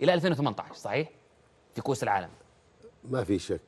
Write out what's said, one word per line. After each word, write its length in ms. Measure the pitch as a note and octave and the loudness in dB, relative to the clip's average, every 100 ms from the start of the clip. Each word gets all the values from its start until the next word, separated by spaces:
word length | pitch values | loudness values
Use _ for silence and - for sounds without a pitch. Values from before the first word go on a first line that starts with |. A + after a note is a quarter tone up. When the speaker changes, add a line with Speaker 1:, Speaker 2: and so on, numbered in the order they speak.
Speaker 1:
إلى 120 | D3+ | 4
ألفين 180 | F3+ F3+ | 4 4
وثمانية 240 | C#3+ C#3+ G#2 | 2 0 -2
عشر، 140 | - | -8
صحيح؟ 360 | - - A#2+ D#3+ - _ _ _ _ _ | -8 -4 -2 -2 -8 _ _ _ _ _
في 60 | - | -8
كؤوس 220 | A#2+ B2 | -2 -2
العالم. 260 | A2+ G2+ F2 - - _ _ _ - - B2+ | 0 0 -2 -12 -20 _ _ _ -20 -20 -6
Speaker 2:
ما 140 | B2+ | -4
في 140 | F#2+ G2 | 0 0
شك، 220 | - E2+ | 0 -6